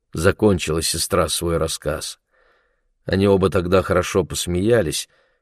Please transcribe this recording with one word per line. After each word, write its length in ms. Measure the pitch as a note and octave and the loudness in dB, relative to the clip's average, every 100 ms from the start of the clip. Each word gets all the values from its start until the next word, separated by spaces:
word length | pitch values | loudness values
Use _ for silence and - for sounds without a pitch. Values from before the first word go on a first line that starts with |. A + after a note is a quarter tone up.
| _ | _
закончила 680 | - F2+ - A2 F#2 - D#2+ | 0 0 4 4 2 0 -2
сестра 460 | D#2 D#2+ - F2+ D#2+ | -2 -4 -2 0 0
свой 280 | - E2+ E2 | -2 -2 -2
рассказ. 640 | D#2 - D2 D#2 - - _ _ _ _ _ _ _ _ - | -2 -4 -6 -6 -8 -14 _ _ _ _ _ _ _ _ -4
Они 220 | F#2+ G2+ | 2 4
оба 220 | G2 F#2+ | 4 2
тогда 320 | F#2+ F2 F#2 | 0 2 2
хорошо 420 | F2 F2+ F2 G2 | 2 0 0 -2
посмеялись, 840 | D#2+ D#2 - F2 G#2 A#2 E2 C#2+ - _ _ _ | -2 -4 -4 -2 2 2 0 -4 -10 _ _ _